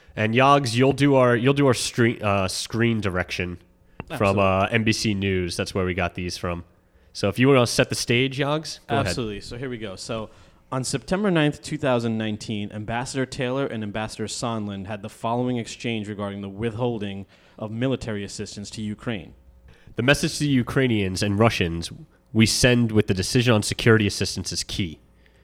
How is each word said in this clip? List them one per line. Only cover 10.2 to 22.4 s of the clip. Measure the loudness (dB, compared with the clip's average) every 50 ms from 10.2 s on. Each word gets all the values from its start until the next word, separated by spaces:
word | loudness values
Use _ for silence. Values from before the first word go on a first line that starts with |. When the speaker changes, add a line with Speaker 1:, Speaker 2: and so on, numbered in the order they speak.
| -8 -12 -16 -20 -20 -20 _ _ _ _
Speaker 2:
on | -6 -4 -4
September | -4 -4 -6 -4 -4 -2 0 2 2
ninth, | 2 2 2 2 0 -4
two | -8 -10 -8
thousand | -4 0 0 0 2 0 0 -2
nineteen, | -2 -2 -4 -6 -6 -6 -6 -6 -6 -6 -6 -8
Ambassador | -10 -8 -6 -6 -6 -6 -6 -4 -4 -4
Taylor | -4 -4 -6 -4 -4 -2 -2 -4
and | -4 -4 -6 -8
Ambassador | -6 -6 -6 -6 -6 -6 -8 -8
Sondland | -8 -6 -6 -6 -4 -4 -4 -6 -6 -8 -8 -8
had | -10 -10 -10
the | -10 -14
following | -12 -8 -4 -2 -2 0 0 -2 -2
exchange | -4 -4 -8 -10 -8 -6 -4 -4 -4 -4 -6
regarding | -6 -6 -6 -6 -6 -8
the | -10 -10
withholding | -8 -6 -6 -6 -4 -2 -2 -2 -2 -4 -6 -6 -8 -8 -12 -14 _ _ _ _ _ -12
of | -10 -8
military | -6 -4 -2 -2 -2 -2 -4 -6 -6 -6 -8
assistance | -10 -10 -10 -10 -10 -10 -12 -14 -12
to | -10 -8
Ukraine. | -8 -8 -8 -8 -8 -8 -8 -8 -10 -14 -20 -20 _ -20 _ _ _ -20 -20 -20 _ -8 -4
Speaker 1:
"The | 2 4
message | 4 4 4 2 -2 -2
to | -2 0
the | 2
Ukrainians | 2 2 2 2 2 2 2 4 2 2 0 0 -2 -2 0
and | 0 4 4
Russians | 4 4 4 2 0 -2 -2 -4 -6 -8 -12 -16 -18 -20 _ _ _ _ 4
we | 6